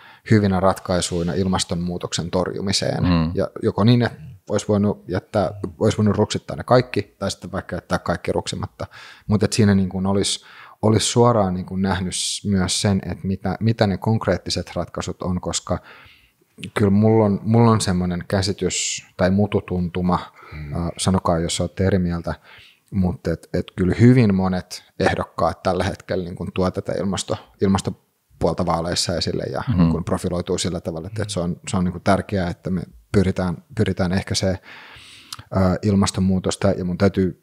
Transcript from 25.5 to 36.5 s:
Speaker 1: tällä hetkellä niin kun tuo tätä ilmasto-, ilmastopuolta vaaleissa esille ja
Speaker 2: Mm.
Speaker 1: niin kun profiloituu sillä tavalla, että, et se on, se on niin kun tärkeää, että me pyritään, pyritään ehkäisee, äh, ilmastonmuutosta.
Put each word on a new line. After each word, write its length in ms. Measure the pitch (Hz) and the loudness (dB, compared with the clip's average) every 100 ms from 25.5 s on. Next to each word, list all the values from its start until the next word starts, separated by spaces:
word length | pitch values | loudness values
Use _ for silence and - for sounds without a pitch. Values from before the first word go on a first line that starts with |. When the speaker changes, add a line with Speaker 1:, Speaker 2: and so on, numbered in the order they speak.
| 82 | 0
Speaker 1:
tällä 200 | 95 90 | -2 0
hetkellä 400 | 90 - - 95 | -2 -4 -6 -6
niin 120 | 87 87 | -4 -8
kun 160 | 87 | -6
tuo 180 | 92 92 | -2 0
tätä 200 | 98 - - | -2 -4 -4
ilmasto-, 380 | 98 90 - 95 - _ | -2 -4 -4 -8 -8 _
ilmastopuolta 1040 | 101 98 - - _ _ _ _ 90 80 87 | 0 2 0 -8 _ _ _ _ -2 0 0
vaaleissa 520 | 85 85 85 - 85 | 0 -2 -2 -2 -2
esille 260 | 87 - | -2 -4
ja 200 | - 67 - | -4 -4 -2
Speaker 2:
Mm. 100 | 87 | 2
Speaker 1:
niin 140 | 82 | 4
kun 120 | 82 | 2
profiloituu 540 | 82 92 92 87 87 87 | -2 -4 -2 -4 -2 -2
sillä 220 | 95 85 | -2 -4
tavalla, 260 | - 80 82 | -6 -8 -8
että, 140 | 107 | -8
et 60 | 101 | -6
se 100 | 92 | -4
on, 160 | 85 87 - | -4 -6 -4
se 100 | 95 | -2
on 60 | |
niin 80 | 90 | -2
kun 100 | 85 | -2
tärkeää, 480 | - 92 - 98 87 | 0 0 0 -2 -2
että 200 | - - | -4 -4
me 120 | 90 - - _ | -6 -6 -14 _
pyritään, 460 | 101 92 92 90 82 - - | 2 2 0 -2 -4 -8 -2
pyritään 340 | 95 92 92 | -2 0 0
ehkäisee, 480 | 95 - 110 98 90 - - - - - - - - - - | -2 -2 -2 0 -2 -6 -20 -20 -20 -20 -20 -18 -18 -6 0
äh, 40 | 95 90 | 2 2
ilmastonmuutosta. 840 | 107 98 95 - 95 92 92 | 2 4 2 2 0 2 0